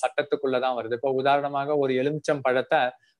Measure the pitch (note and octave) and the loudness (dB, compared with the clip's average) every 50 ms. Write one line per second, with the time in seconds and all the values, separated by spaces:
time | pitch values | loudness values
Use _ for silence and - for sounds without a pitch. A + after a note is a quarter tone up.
0 | - B2 - - C#3+ - D3+ C#3+ - C3+ C3 B2 C3 C3 B2+ A#2+ A2+ A2+ A#2+ A#2 | -4 -4 -2 -2 -2 -2 -2 -2 0 0 0 0 0 0 -2 -2 -4 -4 -4 -2
1 | - C3+ C3 C3 C3 C#3 C#3 C#3+ C#3+ C#3+ C#3+ C#3 C#3 D3 D3+ D3 C#3 C3 C3 B2+ | 0 0 0 2 2 4 2 2 2 0 -2 -4 -2 0 0 0 2 2 2 0
2 | C3 C#3+ D#3 D3+ - - D3+ C#3 C3 C3 B2+ C3 B2 - E3 D3+ B2 B2+ - - | 0 0 -2 -4 -2 -2 -2 0 0 0 2 2 2 2 2 2 2 0 -4 -8
3 | _ _ _ _ | _ _ _ _